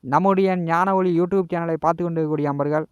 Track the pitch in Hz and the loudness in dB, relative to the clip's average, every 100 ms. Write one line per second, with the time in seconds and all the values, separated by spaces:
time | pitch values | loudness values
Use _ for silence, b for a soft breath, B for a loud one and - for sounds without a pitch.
0 | 127 143 190 190 190 185 165 165 185 190 | 0 2 2 2 2 0 0 0 2 2
1 | 185 170 175 196 175 175 170 160 160 165 | 2 2 2 0 -2 -4 -4 -2 0 0
2 | 175 165 156 151 147 143 143 151 156 | -2 -2 -2 -2 -2 -2 0 -2 -4